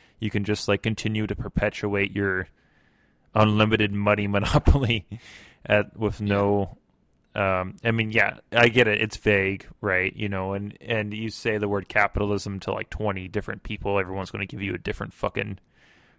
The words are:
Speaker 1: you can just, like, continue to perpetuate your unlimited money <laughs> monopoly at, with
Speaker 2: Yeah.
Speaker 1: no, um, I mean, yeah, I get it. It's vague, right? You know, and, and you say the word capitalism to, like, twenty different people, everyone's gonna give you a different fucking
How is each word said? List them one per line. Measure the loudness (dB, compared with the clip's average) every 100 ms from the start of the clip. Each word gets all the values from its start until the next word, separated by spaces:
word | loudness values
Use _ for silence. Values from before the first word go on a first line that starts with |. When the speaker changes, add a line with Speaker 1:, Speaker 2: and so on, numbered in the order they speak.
| _ _
Speaker 1:
you | -4
can | -2
just, | 0 -2 0
like, | 0
continue | 0 -2 -4 -2 -4
to | -4
perpetuate | -4 -2 -2 -2 -2 0 0
your | 0 0 -2 -4 _ _ _ _ _ _ _ _
unlimited | 2 4 4 4 4 2
money | 2 2 2 2
<laughs> |
monopoly | 0 2 4 6 6 4 -2 -4 -16 -16 -20 -20 _ 2
at, | 2 2 -2
with | -2 -2
Speaker 2:
Yeah. | 0
Speaker 1:
no, | 2 4 2 0 -8 _ _ _ _ _ -4
um, | -2 -2 -4 -4
I | -2
mean, | 0 0
yeah, | 0 0 -2 _
I | 4 6
get | 6 4
it. | 2
It's | -2 -2
vague, | 2 2 2 -4 -10 -6
right? | -2 0 0 -4
You | -6
know, | -4 -4
and, | -6 -8 -10
and | -6 -4 -4
you | -6 -8
say | -4 -2 0
the | 0
word | -2 0
capitalism | 2 2 2 0 -2 -4 -6
to, | -4
like, | -6 -6
twenty | -6 -4 -4 -6
different | -6 -6 -8
people, | -10 -6 -2 -2
everyone's | -2 -6 -8
gonna | -8 -8
give | -6
you | -6
a | -6
different | -6 -6 -10
fucking | -6 -4 -4 -6 -8 _ _ _ _ _